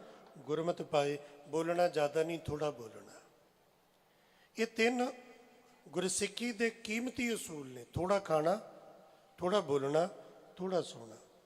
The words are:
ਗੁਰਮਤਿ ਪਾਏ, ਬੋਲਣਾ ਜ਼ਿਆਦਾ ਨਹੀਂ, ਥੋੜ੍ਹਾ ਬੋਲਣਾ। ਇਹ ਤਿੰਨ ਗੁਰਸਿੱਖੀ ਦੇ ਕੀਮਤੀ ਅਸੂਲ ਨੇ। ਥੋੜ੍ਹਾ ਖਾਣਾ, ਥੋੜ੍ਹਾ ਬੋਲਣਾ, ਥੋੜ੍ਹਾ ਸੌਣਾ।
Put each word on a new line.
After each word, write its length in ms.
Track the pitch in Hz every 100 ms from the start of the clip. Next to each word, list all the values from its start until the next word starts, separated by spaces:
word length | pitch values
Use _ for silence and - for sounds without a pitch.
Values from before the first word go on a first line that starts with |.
| - - - -
ਗੁਰਮਤਿ 460 | 139 151 165 165
ਪਾਏ, 340 | 160 151 143 143 - - -
ਬੋਲਣਾ 400 | 156 165 175 175
ਜ਼ਿਆਦਾ 340 | 156 147 156
ਨਹੀਂ, 160 | 160 165
ਥੋੜ੍ਹਾ 320 | - 147 151
ਬੋਲਣਾ। 420 | 127 110 101 101 - - _ _ _ _ _ _ _ _ _ _ _ _ -
ਇਹ 80 | 220
ਤਿੰਨ 460 | - 226 247 254 - - - - - - - -
ਗੁਰਸਿੱਖੀ 640 | 156 185 - 202 190 240
ਦੇ 180 | 214 233
ਕੀਮਤੀ 640 | 226 - 220 254 240 240
ਅਸੂਲ 340 | 220 - 156 131
ਨੇ। 160 | 127
ਥੋੜ੍ਹਾ 340 | 120 - 180 202
ਖਾਣਾ, 420 | 190 156 156 208 - - - - - - _ -
ਥੋੜ੍ਹਾ 220 | 180 208
ਬੋਲਣਾ, 480 | 160 143 135 156 180 - - - - -
ਥੋੜ੍ਹਾ 260 | 185 185
ਸੌਣਾ। 340 | 139 127 113 - - -